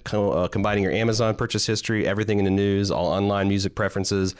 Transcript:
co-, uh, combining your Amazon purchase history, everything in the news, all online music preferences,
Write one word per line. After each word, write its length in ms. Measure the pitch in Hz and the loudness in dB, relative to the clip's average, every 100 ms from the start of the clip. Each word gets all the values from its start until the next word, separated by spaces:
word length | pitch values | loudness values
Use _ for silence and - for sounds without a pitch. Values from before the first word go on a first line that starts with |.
co-, 260 | - 107 101 | -4 -2 0
uh, 180 | 76 90 | 0 -2
combining 360 | 107 104 104 | -2 0 0
your 80 | 95 | 0
Amazon 420 | 87 113 110 113 | 0 0 0 0
purchase 320 | 104 117 104 - | 0 -2 -2 -2
history, 400 | 107 - 110 - | -2 -2 0 0
everything 320 | 101 107 104 | 0 0 0
in 60 | |
the 60 | 98 | 2
news, 400 | 98 101 98 98 | 2 2 2 0
all 160 | 78 87 | 0 0
online 420 | 92 101 101 98 | 0 0 2 2
music 260 | 101 95 | 0 -2
preferences, 600 | - 98 101 92 101 95 | -2 -4 -2 -2 0 -2